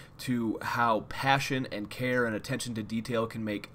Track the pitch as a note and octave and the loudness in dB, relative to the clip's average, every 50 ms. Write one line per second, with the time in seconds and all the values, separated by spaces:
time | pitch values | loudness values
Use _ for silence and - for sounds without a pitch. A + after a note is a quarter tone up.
0 | - - - - - C3 B2 A#2 A2+ A2 - - - - - B2 A#2+ A#2 A2 G#2 | -18 -18 -16 -6 -2 0 2 2 2 2 0 0 -2 -2 2 4 4 4 4 4
1 | A2 - - - C3+ C3+ C3+ C#3 - - C3+ C3 B2+ - - G#2 G#2 G#2 - - | 2 -2 -4 0 2 4 4 4 2 0 -2 -2 -2 -2 -4 -6 -6 -6 -6 -2
2 | B2+ B2+ B2+ B2 A#2+ A2+ G#2+ G2+ - - B2+ A#2 - - A2 A2 G#2+ G#2 A2+ A2+ | -2 0 2 2 2 2 0 -2 -2 -4 -4 -4 -4 -4 -4 -4 -4 -2 -2 -4
3 | A2 - A#2 A2+ A2+ A2+ A#2+ A2+ A2 G#2 G2+ G2 - - - | -2 0 0 0 0 0 -2 -4 -4 -2 -2 -4 -6 -8 -10